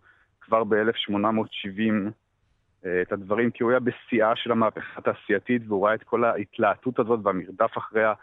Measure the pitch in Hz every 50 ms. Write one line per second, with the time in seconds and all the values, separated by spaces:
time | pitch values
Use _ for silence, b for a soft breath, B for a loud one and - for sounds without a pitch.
0 | b b b b b b b _ - - 113 113 113 101 107 104 110 117 113 -
1 | - - 101 101 101 110 113 110 104 104 - - - 98 95 101 110 110 107 107
2 | 95 107 107 _ _ _ _ _ _ _ _ _ _ _ _ _ - 92 90 90
3 | 90 - 104 98 98 92 104 113 120 117 - - 120 113 127 127 123 123 117 -
4 | - - 127 113 110 110 120 - - 120 117 113 110 104 - - - - - -
5 | - 117 104 - - - 104 98 - - 123 120 113 107 104 95 98 104 110 107
6 | - - 120 117 120 117 98 - 104 - - - 113 101 92 - - 127 123 -
7 | 117 107 120 113 101 101 92 92 82 92 92 - 113 110 - 123 - - 107 110
8 | 110 110 104 -